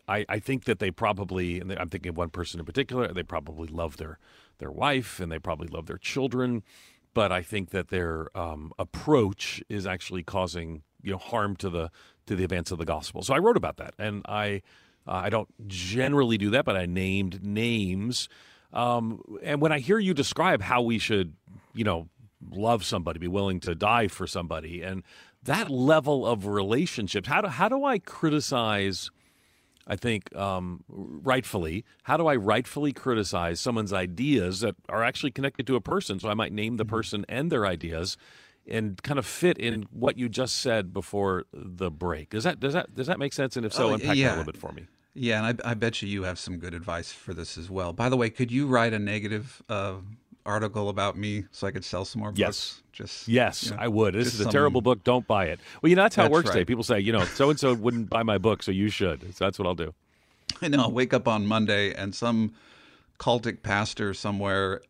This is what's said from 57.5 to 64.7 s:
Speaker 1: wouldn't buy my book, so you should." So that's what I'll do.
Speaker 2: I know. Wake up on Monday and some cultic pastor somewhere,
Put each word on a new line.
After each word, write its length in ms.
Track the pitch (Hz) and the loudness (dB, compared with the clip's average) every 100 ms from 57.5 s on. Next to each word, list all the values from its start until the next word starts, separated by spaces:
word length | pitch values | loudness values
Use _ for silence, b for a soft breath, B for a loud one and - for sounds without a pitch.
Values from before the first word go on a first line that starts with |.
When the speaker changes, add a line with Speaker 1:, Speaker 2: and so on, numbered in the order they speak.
| 151 135 120 | 6 4 4
Speaker 1:
wouldn't 340 | 113 120 101 | 2 0 0
buy 140 | 113 | 0
my 140 | 113 98 | 4 4
book, 260 | 110 101 | 4 2
so 80 | - | 2
you 180 | 95 104 | 2 2
should." 320 | - 95 71 95 - | 2 0 0 -6 -2
So 100 | 95 | 0
that's 120 | 98 | 0
what 100 | 92 | -2
I'll 80 | 87 | 0
do. 180 | 80 - _ b b b b - | -4 -8 _ b b b b -4
Speaker 2:
I 60 | 170 | 2
know. 220 | 143 117 | 4 4
Wake 240 | 117 127 | 4 4
up 120 | 127 117 | 2 2
on 180 | 107 104 | 2 2
Monday 480 | 110 104 101 101 | 2 4 2 2
and 200 | - 101 | -2 -6
some 400 | - 117 113 107 - B B B B B - | -2 0 2 2 -2 B B B B B -4
cultic 440 | - 120 113 95 | 2 2 0 -4
pastor 520 | - 101 107 - 104 | 0 0 0 -2 -4
somewhere, 680 | 92 104 101 101 95 95 | -4 -4 -2 0 2 0